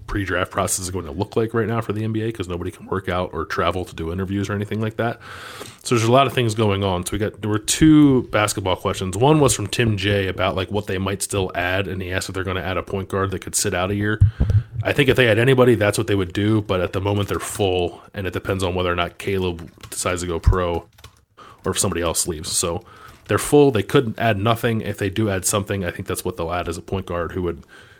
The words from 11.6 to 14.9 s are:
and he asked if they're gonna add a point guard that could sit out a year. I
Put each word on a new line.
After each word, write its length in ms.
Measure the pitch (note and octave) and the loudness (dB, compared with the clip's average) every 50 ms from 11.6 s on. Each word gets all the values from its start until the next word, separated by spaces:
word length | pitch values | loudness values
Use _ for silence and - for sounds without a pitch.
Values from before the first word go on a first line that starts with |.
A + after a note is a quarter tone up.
| F2 F2+ F#2 G2 G2+ F2 | -2 0 -2 -2 -2 -4
and 120 | F#2 F#2 | -6 -6
he 120 | F#2 F2+ | -6 -4
asked 160 | F#2 F#2 - - | -4 -4 -4 -4
if 60 | F#2 | -6
they're 100 | F#2+ F#2 | -6 -4
gonna 160 | F#2+ F#2 F#2 | -4 -4 -4
add 160 | D2+ F#2 F#2 | -4 -4 -4
a 60 | F2 | -4
point 260 | - - - G2 F#2+ - | -4 -4 -6 -6 -6 -4
guard 240 | - G2 F#2+ G2 | -2 -2 -2 -2
that 80 | F#2+ F2 | -4 -6
could 160 | - - - | -6 -4 -4
sit 180 | - - G#2 F#2 | -2 -2 0 0
out 160 | F2 F#2 F#2+ | 0 0 0
a 40 | G#2 | 0
year. 240 | G2+ G#2 G#2+ G#2+ G#2+ - G#2+ - - - - - - - - - - - | 0 0 0 2 4 4 2 4 0 0 2 2 2 2 0 -6 -4 -2
I 80 | - | 0